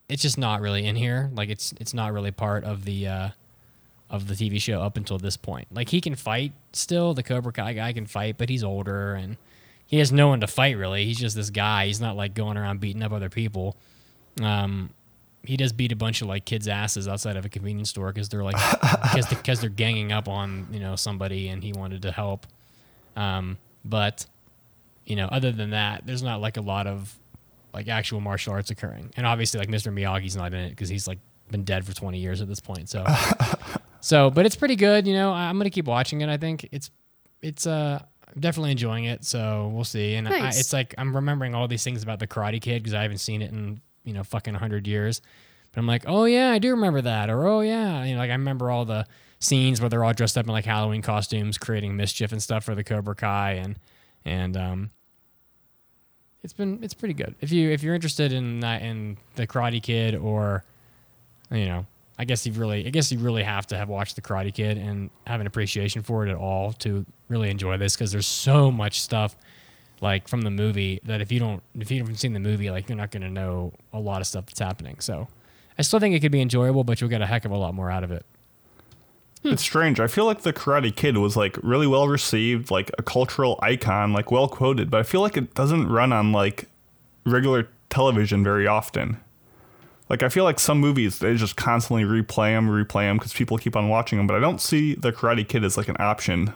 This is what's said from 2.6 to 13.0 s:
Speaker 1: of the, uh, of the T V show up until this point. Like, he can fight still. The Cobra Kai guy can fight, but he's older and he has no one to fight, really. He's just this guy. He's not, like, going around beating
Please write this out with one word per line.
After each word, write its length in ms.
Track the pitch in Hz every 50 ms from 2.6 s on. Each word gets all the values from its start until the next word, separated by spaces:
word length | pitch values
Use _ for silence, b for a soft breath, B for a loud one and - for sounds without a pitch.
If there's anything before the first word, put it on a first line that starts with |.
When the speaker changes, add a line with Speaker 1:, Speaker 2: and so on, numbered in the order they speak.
| -
Speaker 1:
of 200 | 107 104 98 98
the, 220 | 101 98 98 98 95
uh, 200 | 95 95 95 98 - _ _ _ b b b b b b b b b b b -
of 200 | - 101 98 98
the 80 | 95
T 120 | 95 113 104
V 100 | 101 101
show 220 | - 117 107 85
up 160 | 95 101 -
until 220 | 107 101 - 98 92
this 180 | 95 98 -
point. 320 | - - 101 80 62 - -
Like, 200 | 95 117 120 -
he 100 | 165 180
can 140 | - 165 135
fight 380 | - - 110 110 123 143 143 - - _ _
still. 400 | - - - - 175 175 175 170
The 100 | 151 127
Cobra 300 | 120 - 127 123 123 120
Kai 220 | - 123 101 113 117
guy 180 | 107 113 117
can 140 | 117 117 107
fight, 320 | 104 - 101 104 110 107 -
but 100 | 117 120
he's 160 | 127 123 107
older 500 | 98 98 101 98 101 98 98 101 101 98
and 220 | 95 95 95 113 - b b b b b b b b b
he 140 | b 151 151
has 140 | 147 123
no 160 | 135 143 143 143
one 120 | 135 117
to 60 | 104
fight, 300 | - - 131 131 139 123 98
really. 260 | 95 92 95 101 104
He's 140 | 113 117 117
just 160 | 123 110 107
this 140 | 110 101 104
guy. 360 | 101 104 101 107 107 98 98 101
He's 120 | 101 110
not, 140 | 117 113 98
like, 180 | 101 101 101 101
going 220 | 110 107 107 104
around 240 | 104 104 101 101 98
beating 220 | 107 101 98 110